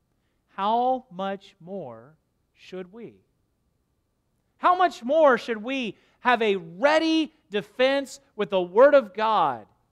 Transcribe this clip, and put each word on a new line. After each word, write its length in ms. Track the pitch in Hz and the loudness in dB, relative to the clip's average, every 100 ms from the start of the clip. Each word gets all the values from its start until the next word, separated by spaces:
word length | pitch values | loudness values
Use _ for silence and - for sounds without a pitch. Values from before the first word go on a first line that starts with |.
| _ _ _ _ _ - | _ _ _ _ _ -6
How 500 | 202 233 247 254 - | -4 -2 0 -2 -6
much 460 | 180 196 196 - _ | -10 -8 -8 -14 _
more 560 | 165 196 139 113 127 156 _ _ _ | -16 -14 -14 -18 -20 _ _ _ _
should 400 | _ - 185 185 | _ -18 -16 -16
we? 220 | 220 196 98 _ _ _ _ _ _ _ _ _ _ _ _ _ _ | -16 -20 -20 _ _ _ _ _ _ _ _ _ _ _ _ _ _
How 180 | 320 | 0
much 300 | 359 359 - | 2 0 -2
more 340 | 233 320 294 240 | -2 4 4 4
should 240 | - 226 | -2 -10
we 360 | 220 269 233 - _ _ | -6 -6 -6 -10 _ _
have 200 | 247 240 | 0 0
a 140 | 220 196 | 2 -2
ready 800 | 165 170 277 311 320 320 302 _ _ | -4 -2 2 2 2 -2 -2 _ _
defense 720 | 202 - - 262 277 269 - _ - | -10 -10 -2 0 0 -6 -14 _ -8
with 120 | 208 | -4
the 120 | 190 | -2
Word 340 | 175 190 285 285 | -2 6 6 6
of 180 | 214 | 2
God? 540 | 214 220 208 156 117 101 _ _ | -4 -2 2 0 -2 -12 _ _